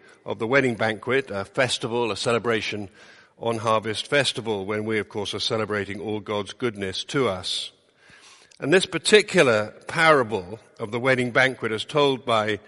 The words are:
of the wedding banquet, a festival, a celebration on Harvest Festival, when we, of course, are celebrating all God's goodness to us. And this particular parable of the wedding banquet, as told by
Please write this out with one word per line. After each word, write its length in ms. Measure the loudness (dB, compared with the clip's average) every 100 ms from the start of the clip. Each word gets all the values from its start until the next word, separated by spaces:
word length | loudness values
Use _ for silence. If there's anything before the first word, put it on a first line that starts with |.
| -20 -16 -10
of 120 | -6
the 100 | 0
wedding 280 | 2 2 0
banquet, 560 | -2 -2 -2 -2 -2
a 140 | -6 -6
festival, 680 | -2 0 -2 -4 -2 -2
a 60 | -2
celebration 720 | 0 0 0 -2 -2 -6 -10 -14 -20 -20 _ -8
on 200 | -4 -2
Harvest 480 | 2 0 0 -6 0
Festival, 580 | 0 0 -2 -4 -4 -4
when 180 | -4
we, 160 | -2 -2
of 80 | -4
course, 260 | -6 -6
are 60 | -4
celebrating 600 | -2 -2 -2 -4 -4 -8
all 180 | -6 -6
God's 320 | -4 -6 -6
goodness 540 | -4 -6 -4 -6 -6 -4
to 240 | 0 0
us. 420 | -2 -6 -6 -8 _ _ _ _ -20 -20 -20 -20 -8
And 140 | 2
this 120 | 2 2
particular 880 | -4 4 4 6 4 6 6 2 -8 -8
parable 720 | 2 6 6 4 -2 -6 -14 -18 -14
of 140 | -6
the 80 | -2
wedding 320 | 2 2 2
banquet, 400 | 2 2 2 -4
as 140 | -4 -2
told 400 | 2 2 2 0
by 340 | 0 0 -4